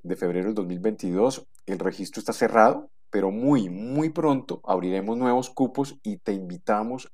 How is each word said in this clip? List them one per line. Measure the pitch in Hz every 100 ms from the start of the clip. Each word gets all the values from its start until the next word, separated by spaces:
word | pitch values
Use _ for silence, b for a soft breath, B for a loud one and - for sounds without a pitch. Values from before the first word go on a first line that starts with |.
de | 90
febrero | 92 90 87 95
del |
dos | 107 90
mil | 90
veintidós, | 107 107 95 90 123 135 - - -
el | 92
registro | 95 - 95 -
está | -
cerrado, | - 117 113 110 294 - - -
pero | 104 95
muy, | 101 262 285 185
muy | 92 117 143 160
pronto | 156 156 135 - -
abriremos | - 95 90 92 98 117
nuevos | 127 123 127
cupos | - 127 - 139 -
y | 110 98
te | -
invitamos | 98 92 90 - 107 110 127 -